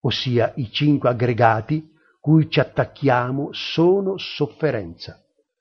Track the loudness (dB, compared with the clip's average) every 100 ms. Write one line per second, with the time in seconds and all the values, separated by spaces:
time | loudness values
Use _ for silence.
0 | -2 -4 -2 0 -2 -4 -8 -2 2 2
1 | 2 0 -2 2 2 2 -2 -6 -6 _
2 | _ _ 4 4 4 0 -2 -2 -4 0
3 | 0 2 0 -4 -6 -8 -8 2 4 4
4 | 0 -6 -10 -6 -6 -2 -2 -2 -6 -12
5 | -18 -18 _ _ _ _